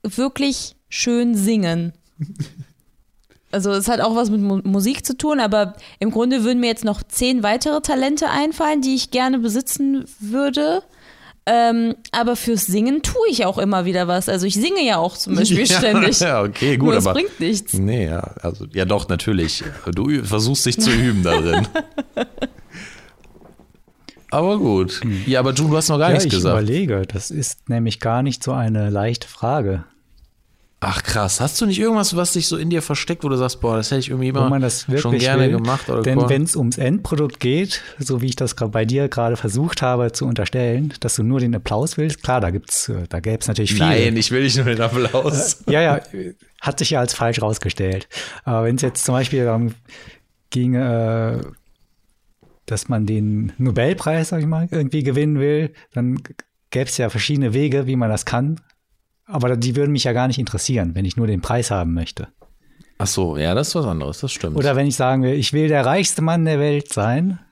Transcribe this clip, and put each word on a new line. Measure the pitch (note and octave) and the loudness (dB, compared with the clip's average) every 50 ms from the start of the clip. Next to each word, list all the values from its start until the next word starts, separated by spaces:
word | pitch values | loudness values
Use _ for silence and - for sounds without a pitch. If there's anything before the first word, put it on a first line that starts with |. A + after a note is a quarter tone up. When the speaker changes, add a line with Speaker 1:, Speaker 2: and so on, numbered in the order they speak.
Speaker 1:
wirklich | - G#3+ - A3+ B3+ C4+ C4+ - C#4 C#4 C4 - - - - _ _ _ | -6 -6 -2 -2 -2 -2 0 0 -2 -2 -2 -4 -8 -12 -16 _ _ _
schön | - - - B3 A#3+ A#3+ A#3+ A#3+ A#3 | -6 -4 -2 0 2 2 2 2 2
singen. | G3+ G3 G#3+ A#3 G#3+ F#3+ E3+ E3 E3+ E3+ E3+ - _ _ _ _ - | 2 2 2 2 2 2 0 0 -2 -2 -4 -8 _ _ _ _ -12
Speaker 2:
<laughs> | D#3 D#3 - - D3 - - - C#3 _ _ _ _ _ _ _ _ _ _ _ _ _ _ _ _ _ | -10 -10 -8 -10 -10 -10 -10 -20 -20 _ _ _ _ _ _ _ _ _ _ _ _ _ _ _ _ _
Speaker 1:
Also | - G3+ F#3 G3+ | -4 -2 0 0
es | G3+ G3 G3 A#3 | 0 0 2 2
hat | A#3+ - | 2 2
auch | - A3 A3+ | 2 2 2
was | A#3 A#3+ G#3 | 2 2 2
mit | G#3+ G#3+ | 2 2
Mu-, | G3+ G3+ G3 F#3+ - | 2 2 0 0 0
Musik | G3 F#3+ G3+ G3 A#3 C#4 - - | 0 0 2 2 0 -2 -2 -4
zu | - C4 | -6 -4
tun, | - - D4+ D4+ C4+ | -2 0 0 2 2
aber | A#3 G#3 G#3 G#3+ G3+ F#3 G3+ - - - - _ | 2 2 2 2 2 0 -4 -14 -20 -20 -8 _
im | F#3+ A3 | -2 0
Grunde | - A3 A#3 B3 C4+ C4 G#3+ | 0 2 2 2 2 2 2
würden | A#3 B3+ B3 | 2 2 2
mir | A#3+ | 2
jetzt | A#3 A3+ - - | 0 0 0 -2
noch | G#3+ G3+ - - | -2 -2 -2 -6
zehn | _ - - B3 B3 C4 B3 | _ -4 0 0 2 2 2
weitere | G#3 G#3 A3 B3 - D4+ D4 D4+ | 2 0 0 0 0 0 0 0
Talente | D4 - C#4+ C4 C4 C#4 D4+ C#4+ D#4+ - | 0 0 0 0 2 0 0 0 0 0
einfallen, | - C#4 D4 D#4+ D#4+ - E4 D4+ D#4 D4 | 0 0 0 -2 -2 0 0 0 2 0
die | C4 C4 C4+ | 0 0 0
ich | B3+ - - | -2 -2 -2
gerne | - B3 B3+ C4 C4+ B3+ | -2 0 0 2 0 0
besitzen | A3+ A3+ G#3 B3 C4+ - - - C#4 C#4 C4+ C4+ - - - - | 0 0 0 -2 -2 -4 -4 -2 0 0 0 -2 -4 -8 -14 -12
würde. | G#3 G#3 A3+ C4+ C#4 C#4+ B3+ C#4+ D4 D#4 E4+ F#4+ - _ _ - - - - - - - - _ _ | -8 -4 -2 0 0 0 0 0 0 0 0 -2 -4 _ _ -20 -20 -20 -20 -20 -20 -20 -20 _ _
Ähm, | - A3+ A#3 A#3 A#3 A#3 A#3 A#3 A3+ A3+ - - - | 2 4 4 4 4 4 2 0 0 -2 -6 -10 -6
aber | - A3 A#3+ A#3+ A#3+ | -2 0 0 0 0
fürs | - - A#3 A#3 G3 - | 0 0 0 0 0 0
Singen | - F3+ G#3 G#3+ B3+ C#4 D#4 | 0 2 2 2 2 2 0
tue | - - - B4+ A4+ A4 | -2 -2 0 2 2 2
ich | C#4 B3 G#3+ | 2 2 0
auch | F#3 G3 | 0 0
immer | - G3+ G3 G3 F#3 F3 | 0 0 2 2 2 0
wieder | F3+ F3+ F3+ F3+ F3 | 0 0 0 0 0
was. | F3+ F#3 F#3 - | 0 0 0 -2
Also | - F#3 F3+ | -2 0 0
ich | G3 F#3 | 0 0
singe | G3+ A#3 F4 G4 G4 D4+ | 0 0 2 2 2 2
ja | A#3+ G3+ E3+ | 2 2 2
auch | E3 F#3 - | 0 -2 -2
zum | - - F#3+ F#3+ | -6 -4 -2 2
Beispiel | F#3 A3 G#3+ F3 - | 2 4 4 4 4
Speaker 2:
<laughs> | - | 4
Ja, | C3+ F3+ F3+ | 4 2 4
Speaker 1:
ständig. | - A3 G#3+ G3+ E3 - C#4 - | 4 4 4 4 4 4 2 2
Speaker 2:
ja, | F#3 E3+ C3+ A2 | 2 2 2 2
okay, | G2+ G#2 G2+ - B2+ C#3 D3 | 0 -2 -2 0 0 2 2
gut, | B2+ C3+ - | 4 4 4
Speaker 1:
Nur | - G#2 | 4 4
es | F#2 | 2
Speaker 2:
aber | G2 F#2 | 2 2
Speaker 1:
bringt | - - G#4 - - | 2 0 -2 -4 -4
nichts. | E3+ E3 A3 F#3+ - - | -2 -2 -2 -2 -4 -4
Speaker 2:
Nee, | - F#2+ F#2+ G#2 A2+ B2 F#2+ | -2 -2 0 0 0 0 -2
ja, | D#2 D#2+ F2 - - - - | -2 -2 -4 -6 -8 -12 -8
also, | - E2+ E2 - G2+ - - | -6 -6 -6 -6 -12 -6 -2
ja | F#2 F#2 | -2 0
doch, | F#2 G#2 G2+ - - | 2 0 0 0 -2
natürlich. | F#3 E2 - A2 G#2+ F2+ E2 D#2+ - - - D2+ - - - G2 E2+ | -2 -2 0 0 2 2 0 0 -2 -6 -8 -10 -12 -10 -8 -6 -4
Du | E2+ A2 C#3+ | -2 0 0
ü-, | D3+ C3+ A2+ | 0 0 0
versuchst | G2 G#2+ G#2+ G#2+ A#2+ C#3 - - | 0 0 0 2 2 0 0 0
dich | B2 A#2 - | 0 0 2
zu | A3 A3 | 2 2
üben | - - C3 B2 A2 G2 | 2 4 2 2 2 2
da | F2 E2+ E2 E2+ | 2 2 2 2
drin. | D#2+ E2+ E2 - A2 - | 2 2 2 2 0 -2
Speaker 1:
<laughs> | - D#4+ D#4 - - - C4+ - _ - B3+ - - - B3 C4 - - - - - - - - - - - - - _ - - - - - - - - - _ - _ - _ _ _ _ - - - - - | -4 -6 -6 -6 -8 -8 -8 -6 _ -6 -6 -6 -6 -10 -10 -10 -10 -20 -20 -20 -20 -20 -20 -20 -20 -20 -20 -20 -20 _ -20 -20 -20 -20 -20 -20 -20 -20 -20 _ -20 _ -20 _ _ _ _ -20 -20 -20 -10 -4
Speaker 2:
Aber | - D3 E3+ F#3+ G#3 G#3 | -2 0 2 2 0 2
gut. | - B2 G#2 F#2+ F#2 F2+ - - | 2 2 4 2 2 0 -2 -4
Speaker 3:
Hm. | - A#2 G2+ F#2+ G2 | -2 -2 -2 -2 0
Speaker 2:
Ja, | B2+ C3 B2+ | 0 2 2
aber | B2+ C3+ C3 | 2 2 2
June, | C3 D#3 D#3 | 2 2 2
du | D3+ | 2
hast | D#3+ D#3+ - | 2 2 2
noch | D#3 C#3+ | 2 4
gar | D#3 F3 | 4 4
Speaker 3:
Ja, | E3+ | 4
Speaker 2:
nichts | - F#3+ | 4 4
Speaker 3:
ich | D3 | 2
Speaker 2:
gesagt. | G2 F#2 F2+ F#2 - A2 | 2 2 4 4 4 4
Speaker 3:
überlege, | G#2+ G#2 B2+ F3 G3 D3 G#2+ G2 F#2+ | 2 2 2 0 0 0 0 -2 -2
das | - - F#2+ - - | -4 -6 -8 -8 -6
ist | D#3+ D3+ C3+ - - - _ - | -6 -4 -4 -4 -6 -10 _ -4
nämlich | A#2+ A#2 A#2 A2+ - - | -2 0 0 0 -2 -2
gar | - A#2+ A2+ B2 | -2 0 0 2
nicht | C3+ C#3 B2 - | 0 0 -2 -2
so | - C#3 | -4 -4
eine | C3 C3 A#2+ A2+ A2 G#2+ G#2 G#2 | -2 0 0 0 0 0 0 0
leichte | G2+ G2+ G2+ A#2 A#2+ - - - | 0 0 0 -2 -2 -4 -8 -12
Frage. | - - - A#2 C#3 D3+ A2 G2 F#2+ F2 D#2+ - _ _ _ _ - - - _ _ _ _ _ _ _ _ _ _ _ | -10 -4 -2 0 0 0 0 0 -2 -2 -4 -10 _ _ _ _ -20 -20 -20 _ _ _ _ _ _ _ _ _ _ _
Speaker 2:
Ach | - F#2+ F#2 - | -4 -4 -4 -4
krass, | - - - A2 G#2 F#2 - - | -4 -2 -2 0 0 0 0 0
hast | A#2+ C#3+ - - | -2 -2 0 0
du | A#3+ | 0
nicht | G3+ F#3 F#3+ | 0 2 2
irgendwas, | G#3+ A3+ A3+ G#3+ G3 - F3 | 2 2 2 2 0 0 0
was | E3+ F3 F3 - | 0 0 0 0
sich | F3+ D#3 - | -2 0 -2
so | E3 D#3 | -2 -2
in | D#3 E3 | -2 0
dir | F3 E3 | -2 -2
versteckt, | D3+ - D3+ - - - E3+ - - | -2 -2 -4 -4 -2 -4 -6 -4 -2
wo | C#3+ | -2
du | C3+ | 0
sagst, | B2+ B2+ B2 - - | 0 0 -2 -2 -2
boah, | - A#2 A2+ | -2 0 0
das | A2 A2 - | 0 0 0
hätte | C#3 C3+ | -2 -2
ich | B2+ C#3 | -2 -2
irgendwie | C3 B2+ C3 B2+ C3 | -2 -2 -2 0 2
Speaker 3:
Wo | C#3 | 2
Speaker 2:
immer | C3+ C3 | 2 2
Speaker 3:
man | C#3 C#3 | 2 2
das | C3 B2 - - - | 2 0 -2 -2 -2
Speaker 2:
schon | - C3 | -2 -2
Speaker 3:
wirklich | C#3+ D3 A#2+ B2+ B2 | 0 2 2 2 2
Speaker 2:
gerne | B2 C3 C3+ B2+ C3 | 2 2 4 4 4
Speaker 3:
will? | C3 | 4
Speaker 2:
gemacht | - A#2 A#2 A#2 C3 C3+ - - | 2 2 2 0 0 -2 -2 -4
oder | B2 A#2 | -2 0
Speaker 3:
Denn | A2+ C3 C3 C3 | 0 2 2 2
Speaker 2:
Chor? | A#2+ A#2+ | 4 4
Speaker 3:
wenn's | C#3 C#3 D3+ E3+ - | 2 2 2 0 0
ums | D#3+ C3 A#2 - | 0 0 0 0
Endprodukt | - C#3+ B2 D#3+ G#3 - - E3 C#3+ D3+ C#3 - - | 0 0 0 0 -2 -2 -2 -2 0 0 -2 -2 -2
geht, | - B2 C3+ E3 G3 F#3+ - - - - - - | -2 0 0 0 0 -2 -6 -8 -10 -14 -12 -10
so | C#3 - C3 B2 | -4 -4 -2 -2
wie | B2+ | -2
ich | C3 A#2 | -2 -2
das | - C3 A#2 - - | -2 -4 -4 -2 -4
gra-, | A#2 G#2+ | -4 -2
bei | G#2+ A#2 A2 | 0 0 0
dir | A2 B2+ C#3 C#3+ C3+ | 2 2 2 0 0
gerade | - B2 A#2 A#2 A#2+ | 0 0 0 0 0
versucht | - - A2 G2 B2 D3+ E3 - - | 0 -2 -2 0 0 0 0 -2 -2
habe | C3+ B2+ B2 A#2+ A#2+ A#2 | 0 0 2 2 0 0
zu | A#2 - C#3 | -2 -2 -2
unterstellen, | B2+ A#2 - G2+ - - B2+ B2 A#2+ A#2 B2+ D3+ D3 - - | -2 0 -2 -2 -2 -2 -2 0 0 0 0 -2 -2 -4 -4
dass | - A#2 - | -4 -4 -2
du | - | 0
nur | A2 A2+ C3 C3+ | 0 2 2 2
den | B2 A#2+ A#2 | 2 0 0
Applaus | G2+ - - G#2 G#2+ C#3 E3 - | -2 -2 -2 -2 -2 -2 -2 -2
willst, | - D3+ D#3+ D3+ - | -2 -2 -2 -2 -4
klar, | - - B2+ B2+ | -2 0 0 2
da | G2+ F2 | 2 0
gibt's, | F2+ G2+ - - - - - - | -2 -4 -4 -4 -4 -4 -2 -4
äh, | G#2+ F2+ F2+ - | -4 -6 -6 -6
da | - E2+ | -6 -4
gäb's | E2+ A2 A2 A2 - - | -2 -2 -4 -2 -2 -2
natürlich | G#2+ A2 G#2+ G2+ | 0 0 0 0
viel. | G#2 G#2 | 2 2
Speaker 2:
Nein, | E2+ E2+ G2+ A2+ A#2 A#2 A2+ A2+ | 4 4 4 4 4 4 2 2
ich | G#2+ - | 0 2
will | B2 B2+ | 2 2
nicht | C#3 C3+ A2+ | 2 2 2
nur | C3+ B2 | 2 2
den | B2 A#2 A2 | 2 2 2
Applaus. | A#2 A#2 A#2+ B2+ B2 A2+ - C3 C3 D3+ D3+ C#3 - - - - - | 0 0 2 0 0 2 2 0 0 2 0 0 0 -2 -4 -4 -2
Speaker 3:
Äh, | - | 0
ja, | C#3+ D3+ | 2 4
ja, | E3+ D#3 C#3+ - - - - - - F3+ F#3 _ _ _ _ _ | 4 4 2 0 -2 -8 -12 -10 -10 -10 -12 _ _ _ _ _
hat | - D3 C3 - | -6 -4 -2 -2
sich | - - | -2 0
ja | D#3 C3+ | 2 0
als | B2 A#2+ - | 0 0 0
falsch | - A#2 A#2 A2+ A2+ | 0 0 0 0 0
rausgestellt. | A2 G#2+ A2 - - G2 - - G2 F#2+ F#2 F#2+ - _ - - - - - - _ | 0 -2 -2 -2 -4 -6 -4 -2 -2 -2 -2 -4 -6 _ -14 -12 -12 -12 -14 -10 _
Aber | - A#2 A2+ A2+ | -2 0 0 2
wenn's | A#2 B2 B2+ | 0 0 0
jetzt | - B2+ - - - | 0 -2 -2 -2 -2
zum | - B2 | 0 0
Beispiel | C3 C3 B2+ C#3 C3+ B2 | 0 0 0 0 0 2
darum | A#2+ A2+ A2+ A#2+ A#2 A2+ - _ - - - - - - _ _ _ _ _ _ _ | 2 2 2 0 -2 -4 -8 _ -20 -20 -20 -20 -20 -20 _ _ _ _ _ _ _
ging, | - B2+ B2 B2+ B2+ | -2 0 0 2 2
äh, | B2 C3 B2 A#2 A#2 A2+ A2+ A2+ A2+ A2+ A2+ A#2 A#2+ - - - _ _ _ _ _ _ _ _ _ _ _ _ _ _ _ _ _ _ _ _ _ _ | 2 0 0 0 0 0 0 0 0 0 -2 -2 -4 -6 -8 -14 _ _ _ _ _ _ _ _ _ _ _ _ _ _ _ _ _ _ _ _ _ _
dass | - A2+ G2+ - - | -6 -6 -6 -2 -2
man | B2 A2 G#2+ | 0 0 0
den | G#2 A2 G#2+ G#2+ G#2+ G#2+ G#2 A2+ G#2+ - | 0 0 0 2 0 0 0 -2 -4 -2
Nobelpreis, | - B2+ B2+ G#2 - A#2+ D3 F#3 - - D#3 D#3+ E3 D#3+ - | 0 0 0 2 2 2 2 0 0 -2 -2 0 0 0 0
sag | F3+ E3 | -2 -2
ich | D3+ | 0
mal, | D#3 D#3+ D#3+ E3+ E3+ | 0 0 0 -2 -2
irgendwie | - E3 D3 C3 D3+ D#3 | -2 -2 -2 0 0 0
gewinnen | C3 C#3 B2+ C#3+ D3 D3+ D3+ C#3 | 0 0 0 2 2 2 2 2
will, | C3+ D3 D3+ D3+ D#3+ D3 - - - _ _ | 2 2 2 0 0 -2 -6 -12 -20 _ _
dann | B2 A#2+ B2 B2+ | -2 -2 -2 -2
g-, | C3 - - - - - _ _ _ _ _ | -4 -6 -12 -18 -20 -20 _ _ _ _ _
gäb's | - B2+ C3 - - - | -4 -4 -2 -2 -2 -2
ja | B2 A2 | -2 -2
verschiedene | - A2 - - D3 C#3 C3+ A#2 G#2+ | -2 -2 -2 0 0 0 0 0 0
Wege, | C3+ D3 D3 C3 C#3 C3 | 0 0 2 0 0 0
wie | B2+ C3+ | 0 0
man | B2+ A#2+ A2 | 0 0 0
das | G#2+ G#2+ - | 0 -2 -2
kann. | - - A#2+ C3+ D3 D#3+ D#3+ _ _ _ _ _ _ _ _ _ _ _ _ _ - | -2 -2 0 0 -2 -2 -4 _ _ _ _ _ _ _ _ _ _ _ _ _ -6
Aber | G3 C#3 A#2+ B2 B2+ | -2 0 0 2 2
die | A#2 A#2 B2+ A#2+ | 2 0 0 0
würden | C#3+ C#3+ C#3+ | 0 2 2
mich | D3 C3+ - | 0 0 0
ja | B2+ | 0
gar | A#2 A#2+ B2+ C3 | 0 2 0 0
nicht | B2 C3+ | 0 -2
interessieren, | A#2+ - - - - - C3 A2+ F2+ E2+ E2+ | -4 -4 -4 -4 -2 0 0 0 0 0 -2
wenn | F#2 G2 | -2 -2
ich | F#2 - | -2 0
nur | A#2 A#2 | 0 0
den | G#2+ G2+ F#2 | 0 0 -2
Preis | - - A2+ B2 A#2 - | -2 -2 -2 -2 0 0
haben | G#2 F#2+ E2+ E2+ E2+ | -2 -2 0 0 0
möchte. | E2+ E2 - - - - - _ _ - _ _ _ _ - _ _ - _ _ _ | -2 -2 -4 -8 -12 -12 -12 _ _ -20 _ _ _ _ -20 _ _ -20 _ _ _
Speaker 2:
Ach | F#2+ F#2+ | -4 -2
so, | - G2 F#2 E2+ D2+ | 0 0 0 0 0
ja, | D2 D2+ E2 F2+ | 0 0 0 0
das | A#2+ D3+ - | 0 0 -2
ist | - | -2
was | F3 D3 | -2 -2
anderes, | A2 E2+ D#2+ C#2 C#2 E2 - | -2 -2 -2 -4 -6 -6 -6
das | - C3 | -6 -8
stimmt. | - - - E2+ D2+ | -6 -6 -6 -4 -2
Speaker 3:
Oder | D3 C3+ C#3+ C3+ | 0 0 2 2
wenn | C3+ C#3+ | 2 0
ich | C#3+ B2+ | 0 0
sagen | - C#3 B2+ C3 C3 B2+ | 0 2 2 2 2 2
will, | B2+ C3+ | 2 0
ich | D3 A2+ - | 0 -2 0
will | - D3+ D#3 | 0 2 2
der | D3+ D#3 C#3+ B2 | 2 2 2 2
reichste | B2 D3+ F#3+ F#3 - - - | 2 2 2 0 0 0 0
Mann | D#3+ D#3+ E3+ E3+ D#3+ | 0 0 2 2 2
der | D#3+ D#3 C#3 | 2 2 2
Welt | C#3+ D3 D3 C#3+ C#3+ - | 2 2 0 -2 -4 -4
sein | - - G2+ A2 A#2+ D3 F3 F#3+ F#3 F3 - _ | -2 -2 0 0 0 0 0 -2 -2 -6 -12 _